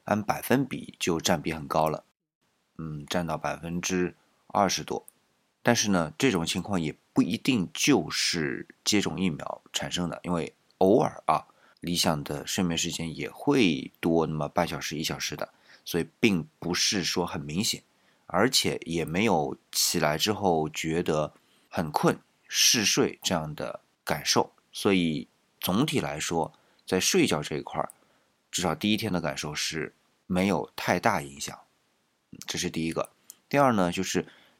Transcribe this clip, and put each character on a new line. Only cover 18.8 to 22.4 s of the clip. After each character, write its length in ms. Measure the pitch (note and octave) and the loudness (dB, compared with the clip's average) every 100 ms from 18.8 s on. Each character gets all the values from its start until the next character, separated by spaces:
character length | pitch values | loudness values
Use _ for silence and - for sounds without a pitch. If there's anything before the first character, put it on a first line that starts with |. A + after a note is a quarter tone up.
| - | -4
也 180 | E2 | -4
没 200 | D2+ E2+ | -2 0
有 340 | A2+ E2+ C#2 - _ | 2 2 0 -6 _
起 280 | - - F2+ | -2 0 2
来 200 | D2+ D#2 | 0 2
之 120 | G2+ | 0
后 380 | G2+ G2+ E2 D#2 | 2 2 2 0
觉 320 | - D#2+ D#2+ | -4 -4 -2
得 320 | E2+ D2+ D2+ _ _ _ _ | 0 0 -2 _ _ _ _
很 220 | - D#2 | -6 -2
困、 300 | - E3+ - _ _ | 2 2 0 _ _